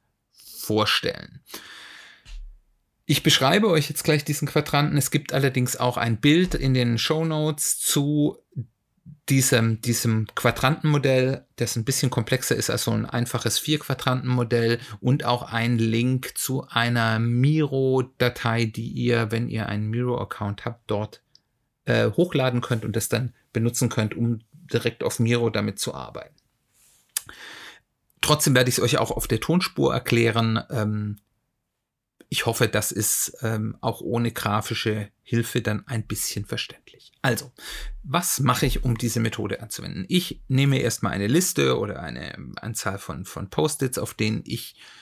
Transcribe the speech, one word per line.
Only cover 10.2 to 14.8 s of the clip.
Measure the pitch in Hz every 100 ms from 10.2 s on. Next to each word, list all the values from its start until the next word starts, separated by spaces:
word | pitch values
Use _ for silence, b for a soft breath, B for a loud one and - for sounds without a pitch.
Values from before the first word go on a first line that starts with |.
| 107 -
Quadrantenmodell, | 120 - 131 160 151 143 135 131 131 135 - -
das | 113 120
ein |
bisschen | 113 - 127
komplexer | 117 110 131 - 117
ist | 117
als | 117
so | 117
ein | 110 110
einfaches | 120 123 - 110 -
Vier-Quadranten-Modell | 147 147 - 131 131 127 127 123 117 120 117 117